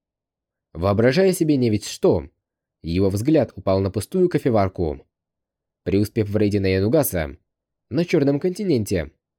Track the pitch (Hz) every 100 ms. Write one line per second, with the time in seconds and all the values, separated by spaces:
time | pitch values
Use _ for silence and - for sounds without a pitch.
0 | _ _ _ _ _ _ _ 80 95 101
1 | 120 131 190 180 156 139 120 104 - -
2 | 185 95 67 _ _ _ _ _ 80 87
3 | 98 104 131 156 113 - 98 95 95 107
4 | - 185 180 160 139 110 95 - 80 67
5 | - _ _ _ _ _ _ _ - 98
6 | 104 113 101 101 104 101 95 95 104 156
7 | 131 90 73 69 _ _ _ _ _ 139
8 | 175 165 139 143 185 180 196 127 104 92
9 | 76 - _